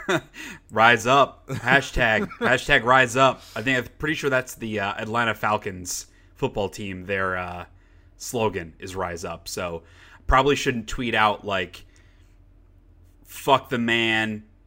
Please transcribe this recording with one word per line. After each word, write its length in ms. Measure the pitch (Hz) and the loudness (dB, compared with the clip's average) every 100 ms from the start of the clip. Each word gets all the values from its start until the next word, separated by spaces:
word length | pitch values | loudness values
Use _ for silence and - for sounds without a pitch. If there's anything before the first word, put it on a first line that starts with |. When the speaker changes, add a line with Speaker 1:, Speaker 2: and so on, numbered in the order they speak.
| - 349 - - - 180 - | -2 -4 -4 -16 -18 -18 -6
Speaker 1:
Rise 360 | 107 113 120 107 | 4 6 6 4
up. 400 | 139 127 - - | 4 4 0 -10
Hashtag, 800 | 113 123 135 135 - 120 110 101 | -6 2 2 2 0 2 2 -2
Speaker 2:
<laughs> 60 | - | -4
Speaker 1:
hashtag 440 | 233 127 - 143 | 0 0 2 2
rise 320 | 113 131 127 120 | 6 4 4 4
up. 260 | 135 120 - | 2 2 -8
I 80 | 113 | -6
think, 160 | 113 131 | -2 -2
I'm 80 | 117 - | -2 -6
pretty 160 | 151 | -6
sure 140 | 156 147 | -4 -2
that's 240 | 131 127 | -2 -2
the, 260 | - 113 107 | -8 -6 -4
uh, 140 | 98 101 | -4 -4
Atlanta 360 | 110 113 117 | -4 -2 -2
Falcons 720 | 107 110 107 104 92 87 - - _ _ | 0 0 -2 -4 -10 -10 -10 -12 _ _
football 340 | - 131 - 98 | -8 -6 -4 -6
team. 380 | - 101 92 90 | -6 -10 -10 -6
Their, 300 | 98 95 90 | -4 -2 -4
uh, 280 | 90 90 87 - _ - - _ | -6 -10 -14 -20 _ -20 -20 _
slogan 580 | - 123 110 95 82 - | -8 -2 -2 -2 -8 -14
is 160 | 95 | -12
"Rise 300 | 92 90 87 | -8 -6 -6
Up." 240 | 90 85 - | -10 -12 -10
So 340 | - 90 85 - - - - - | -8 -8 -8 -12 -20 -20 -12 2
probably 300 | 131 135 135 | 4 4 2
shouldn't 320 | 143 123 107 | 0 -4 -6
tweet 260 | - 120 | -6 -2
out, 320 | 110 107 101 101 | 4 4 2 -2
like, 380 | 95 90 - - - - _ _ _ _ _ _ _ _ _ - _ | -4 -4 -10 -20 -20 -20 _ _ _ _ _ _ _ _ _ -20 _
"Fuck 460 | - - - 135 - | -20 -6 2 2 2
the 80 | 131 | -2
man, 680 | 117 117 113 110 110 107 - _ | 0 2 2 2 0 -4 -12 _